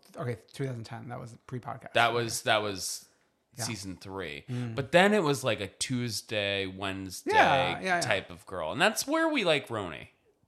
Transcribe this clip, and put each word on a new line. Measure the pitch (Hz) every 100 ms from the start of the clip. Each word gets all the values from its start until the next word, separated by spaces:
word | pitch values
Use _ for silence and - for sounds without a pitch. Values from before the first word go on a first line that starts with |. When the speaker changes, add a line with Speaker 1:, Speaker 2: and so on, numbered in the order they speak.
| _ -
Speaker 1:
okay, | 123 107 _
two | - 135
thousand | 117
ten, | 110 113 117
that | 123
was | 113 117 -
pre-podcast. | 127 117 123 -
Speaker 2:
That | 117 117
Speaker 1:
Okay. | 117
Speaker 2:
was, | 113 -
that | 123 110
was | 107 92 - - - _ _ _ _ -
Speaker 1:
Yeah. |
Speaker 2:
season | 117 101 98 87
three. | 98 95 80 73 -
Speaker 1:
Mm. | 123 120 113
Speaker 2:
But | 131
then | 175 202
it | 214
was, | 151 135 127
like, | 101
a | 95
Tuesday, | - - 123 120 104 - 107 101 98 95
Wednesday | 95 98 95 95 - 320
Speaker 1:
Yeah, | 427 214 139 180 170
yeah, |
yeah. | 185 175
Speaker 2:
type | 117 98 -
of | 87 -
girl. | 90 78
And | 113
that's | 202 220 277
where | 320 330
we | 285 175
like | 147 -
Roni. | 110 90 65 - _ _ _